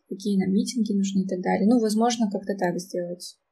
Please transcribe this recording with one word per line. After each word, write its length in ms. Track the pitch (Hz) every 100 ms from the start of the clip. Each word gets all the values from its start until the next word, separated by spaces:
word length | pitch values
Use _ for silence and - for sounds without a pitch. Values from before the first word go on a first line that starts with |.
| -
какие 280 | 196 208 196
нам 140 | 185
митинги 400 | 202 247 254 202
нужны 300 | 202 196 196
и 60 | 190
так 120 | 185
далее. 280 | 185 180 208
Ну, 100 | 247
возможно, 500 | 220 214 240 240 208
как-то 240 | 190 208 196
так 220 | 180 175
сделать. 580 | - 180 175 180 - - _